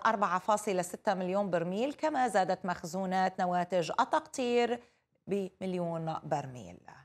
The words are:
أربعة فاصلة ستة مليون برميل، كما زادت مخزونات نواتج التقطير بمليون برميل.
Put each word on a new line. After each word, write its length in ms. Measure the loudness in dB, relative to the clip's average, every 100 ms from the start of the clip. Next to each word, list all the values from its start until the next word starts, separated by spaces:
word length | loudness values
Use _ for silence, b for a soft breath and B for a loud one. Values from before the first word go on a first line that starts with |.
| 2
أربعة 320 | 2 2 2
فاصلة 440 | 2 2 2 0
ستة 320 | 0 -2 -2
مليون 360 | 0 0 0 2
برميل، 420 | 0 0 0 -2
كما 360 | -2 -2 2 2
زادت 380 | 2 2 0 -2
مخزونات 720 | -4 -4 -4 -2 2 2 2
نواتج 500 | 0 0 2 0 0 0
التقطير 800 | 0 0 -2 -2 2 2 2 0 b b b _ -4
بمليون 920 | -4 -4 -6 -4 -2 -2 -4 -4 -6
برميل. 540 | -4 -4 -4 -10 -14 -16 -20 -20